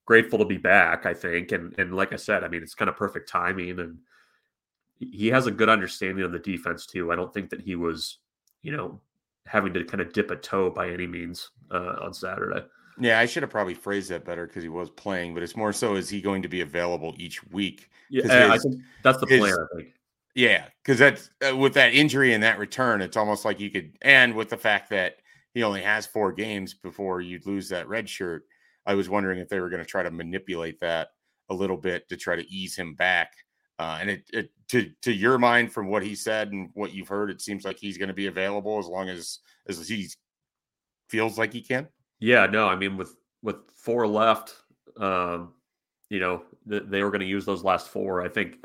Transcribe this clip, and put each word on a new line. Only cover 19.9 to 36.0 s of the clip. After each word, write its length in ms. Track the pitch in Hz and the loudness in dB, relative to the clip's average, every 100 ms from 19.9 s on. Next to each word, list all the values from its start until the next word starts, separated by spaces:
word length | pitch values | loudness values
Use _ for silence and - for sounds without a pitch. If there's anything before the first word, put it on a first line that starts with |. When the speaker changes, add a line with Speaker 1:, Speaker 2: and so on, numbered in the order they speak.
| _ _ _ _ | _ _ _ _
Speaker 2:
Yeah, 340 | 131 120 90 - _ | 2 4 4 0 _
'cause 140 | - 123 | 2 8
that's, 320 | 139 - - - 135 | 8 6 -2 -4 -2
uh, 80 | 131 | 2
with 180 | 135 | 4
that 200 | 139 123 | 6 8
injury 400 | 131 151 131 131 | 8 6 6 4
and 80 | 110 | 6
that 160 | 110 101 | 4 2
return, 420 | 101 - 127 107 | -2 0 2 2
it's 140 | 90 113 | 0 0
almost 280 | 107 104 | 0 0
like 140 | 110 98 | -2 -4
you 120 | 101 | -4
could, 260 | 98 78 - | -6 -8 0
and 320 | 135 135 123 | 6 8 8
with 140 | 110 107 | 2 -4
the 80 | 110 | -2
fact 340 | 113 101 - | 0 0 0
that 280 | 101 90 - _ _ _ | -2 -2 -6 _ _ _
he 80 | 120 | -2
only 200 | 110 98 | 0 0
has 240 | 95 107 104 | 0 -2 -2
four 260 | 113 98 | -2 -2
games 420 | 87 110 104 92 | -2 -6 -6 -8
before 460 | - 92 92 98 90 | -12 -14 -8 -6 -6
you'd 260 | 87 90 98 | -8 -10 -6
lose 220 | 98 92 | -6 -4
that 180 | 90 82 | -8 -6
red 200 | 110 107 | -8 -8
shirt, 380 | - 90 82 - _ _ _ | -8 -8 -8 -12 _ _ _
I 100 | - | -2
was 140 | 98 92 | 0 0
wondering 300 | 101 95 92 | 0 0 -2
if 80 | 92 | -4
they 100 | 98 | -4
were 100 | 90 | -4
gonna 140 | 87 | -6
try 180 | 82 98 | -6 -4
to 80 | 87 | -4
manipulate 680 | 82 82 92 - 85 82 80 | -6 -8 -8 -6 -6 -6 -6
that 280 | 85 82 - _ _ _ - | -2 -2 -4 _ _ _ -8
a 60 | |
little 220 | 92 95 90 | -4 -2 -2
bit 300 | 90 87 - | -4 -4 -6
to 80 | 90 | -10
try 200 | - 85 | -4 -4
to 120 | 82 | -6
ease 240 | 95 92 - | -10 -10 -8
him 180 | 85 | -10
back. 380 | 73 90 90 82 _ _ _ _ - | -2 0 2 -2 _ _ _ _ -10
Uh, 200 | 80 80 | -8 -6
and 80 | 98 | -6
it, 200 | 95 - | -6 -8
it, 200 | 110 98 _ - | -8 -8 _ -2
to, 220 | 127 104 - | 0 0 -4
to 100 | - | -4
your 240 | 104 113 127 | 0 2 4
mind, 340 | 120 120 117 | 4 4 2
from 160 | - 98 | -2 -4
what 140 | 104 | -2